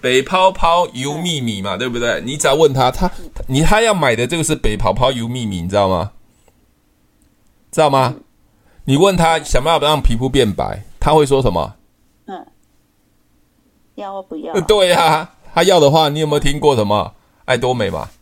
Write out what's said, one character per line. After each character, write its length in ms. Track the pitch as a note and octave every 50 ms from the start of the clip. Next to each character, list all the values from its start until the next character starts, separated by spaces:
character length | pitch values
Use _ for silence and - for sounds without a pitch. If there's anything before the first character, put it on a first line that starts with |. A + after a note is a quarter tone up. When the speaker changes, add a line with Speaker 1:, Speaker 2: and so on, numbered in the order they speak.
Speaker 1:
北 220 | - B2+ B2+ C3+ C3
泡 280 | - F#3 F#3 F#3 F#3+
泡 360 | F#3 - - E3+ E3+ F3 F3+ - -
油 260 | B2+ B2+ C#3+ D3 D#3
秘 220 | E3+ F3+ E3 C#3+
密 200 | B2+ A#2 G#2+ G2
嘛， 160 | F#2+ G2+ F#2+
Speaker 2:
嗯。 20 | F#2
Speaker 1:
对 100 | B2 B2+
不 100 | A#2+ A#2+
对？ 240 | A#2+ A#2 G#2 D2+ D#2
你 120 | A#2 C#3+
只 100 | D3+ -
要 80 | D3+ C#3
问 180 | D3+ D#3+ D3 C3+
他， 180 | C3 B2+ B2+
他， 200 | B2+ - F#3 F3+ - - - - - - - -
你， 120 | B2+ C3+ D#3
他 200 | - G#3 G#3+ A3+
要 100 | A3+ G#3
买 240 | F#3 D3+ C3+ A#2
的 100 | A2 A#2+
这 100 | B2+ F3
个 80 | E3+ D3+
是 100 | B2+ D#3
北 220 | - - A#2 G#2+
泡 160 | G2 - F2+ G2
泡 200 | - B2 C3 C#3
油 160 | A#2+ A2+ A#2
秘 160 | B2 C3 A#2+
密， 160 | G#2+ G2 F2+
你 80 | E2+ F2
知 60 | F#2+
道 140 | G2+ G2+ F#2+
吗？ 240 | F#2 F2 D#2+ G#2+ - - _ _ _ _ _ _ _ _ _ _ _ _ _ _ _ _ _ _ _ _ _ _ _ _ _ _ _ _ _ _
知 100 | - -
道 100 | D#3 D3
吗？ 240 | C3+ C3+ C3 B2+ C3
Speaker 2:
嗯。 60 | - - _ _ _ _ _ _ _ _ _ _ _ -
Speaker 1:
你 120 | - C3+
问 200 | C#3+ F3+ G3 F#3+
他 220 | E3+ E3 E3 E3 D#3+
想 220 | - - - B2+ C3
不 60 | D#3+
想 100 | E3 D#3
让 200 | C#3 D3 D#3 D3
皮 160 | C3 - A2+
肤 120 | A2+ B2+ C3+
变 220 | B2+ C3+ B2 G#2+
白， 340 | F#2 - - G1+ G1+ G2+ G#2 - - -
他 120 | - D3 D3
会 140 | D#3 D3+
说 160 | C3 C#3 C3+ C3
什 100 | A#2 F2+
么？ 220 | E2+ D2 G#1+ - _ _ _ _ _ _ _ _ _ _
Speaker 2:
嗯。 200 | - G3 F3 - _ _ _ _ _ _ _ _ _ _ _ _ _ _ _ _ _ _ _ _ _ _ _ _ _ _ _ _ _ _
要 180 | - G#3 G3 G3
或 80 | G3 F#3+
不 140 | _ -
要？ 180 | D#3 D3+ E3 D#3+
Speaker 1:
呃， 60 | - E3+
对 300 | - G#3+ G#3 F#3+ F3+ F3
啊， 420 | E3+ E3+ D#3+ D#3 D#3 D#3+ - _ _ _ - -
他 120 | E3+ F3
要 160 | F#3 F#3+ F3
的 100 | D3+ C#3
话， 180 | C#3+ D#3+ D#3+ D3
你 120 | C#3+ D3+
有 60 | D#3
没 80 | D3+ D3
有 60 | D3
听 200 | C#3 C#3+ C#3+ C#3+
过 160 | D3 D3+ C#3
什 100 | A#2 G#2+
么 260 | G2+ G#2 G#2 F2+ - - _ _ _ _ _ _
爱 140 | - C3 A#2+
多 160 | B2 B2 B2+
美 160 | A#2+ A2 F#2
嘛？ 180 | E2+ D2+ - - - _